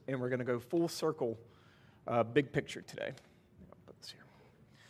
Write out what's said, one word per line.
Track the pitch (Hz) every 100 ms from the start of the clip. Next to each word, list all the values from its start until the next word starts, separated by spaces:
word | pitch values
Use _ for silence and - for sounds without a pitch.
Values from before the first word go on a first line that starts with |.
| -
and | 131
we're | 123
gonna | 127
go | 123 123
full | - 170 170
circle, | - 156 151 123 110 - - - - - - -
uh, | 120
big | 113 135 131
picture | 175 - -
today. | - - - 131 - - _ - -
I'll | - -
put | -
this | -
here. | - - - - - - -